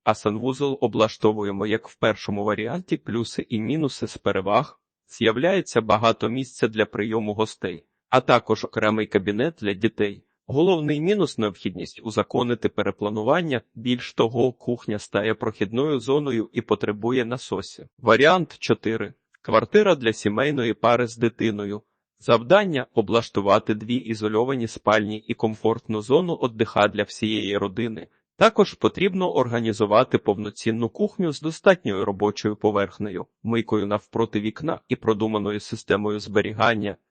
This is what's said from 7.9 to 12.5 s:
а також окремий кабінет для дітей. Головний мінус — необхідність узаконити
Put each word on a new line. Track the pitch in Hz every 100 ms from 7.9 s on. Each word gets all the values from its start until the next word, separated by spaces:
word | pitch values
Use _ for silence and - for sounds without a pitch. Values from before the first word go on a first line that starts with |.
| _ _
а | 127
також | - 123 - 110
окремий | - - 107 110 107
кабінет | 104 98 104 151 165
для | 104
дітей. | 95 107 - 104 101 _ _ -
Головний | 135 180 175 151 147
мінус — | 165 208 160 -
необхідність | 107 92 101 90 - -
узаконити | 113 107 101 131 120